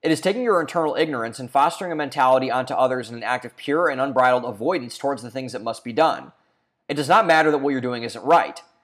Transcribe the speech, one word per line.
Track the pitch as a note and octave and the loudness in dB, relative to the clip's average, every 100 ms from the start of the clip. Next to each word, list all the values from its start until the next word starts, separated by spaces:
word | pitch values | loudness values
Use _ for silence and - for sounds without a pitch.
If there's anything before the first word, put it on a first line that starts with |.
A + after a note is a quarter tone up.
It | D#3 | 0
is | D#3 | 0
taking | F#3 G#3 | 0 -2
your | B3 F#3 | 2 0
internal | D#3 F3 D#3 | 0 -2 -2
ignorance | C#3 D#3+ C3+ A2+ A#2 | 0 -2 -2 -6 -10
and | B2 | -4
fostering | C#3 D#3 - F#3 | 0 0 0 -8
a | D#3 | -6
mentality | C#3+ C#3+ C3 C3 C3 | -6 2 4 4 2
onto | B2 B2+ | -2 -2
others | - C3 B2+ A2+ | 0 0 0 -6
in | A#2 | -10
an | |
act | A2 B2 | -6 -6
of | B2 _ | -6 _
pure | - D3+ F3 | -2 0 0
and | C3 | 0
unbridled | C#3 C3 B2+ B2 | 0 4 4 4
avoidance | A#2+ G2+ B2 D#3 B2 - | 0 -6 -2 -2 -6 -6
towards | C#3 C3+ | -4 -4
the | A#2 | -8
things | B2 C3 | -10 -10
that | B2 | -8
must | A2+ A2 | -8 -8
be | A#2+ | -6
done. | A#2 D#3 E2 C2+ _ _ _ _ _ _ | 2 2 2 -8 _ _ _ _ _ _
It | |
does | D3 C#3+ | -4 4
not | F#3+ E3+ | 4 6
matter | D#3+ D#3 | 4 4
that | D3 | 2
what | C#3 | 0
you're | C3+ | -2
doing | B2 A#2+ | -4 -6
isn't | A#2 A2+ | -8 -8
right. | A#2+ E3 - - _ _ | 4 4 4 -8 _ _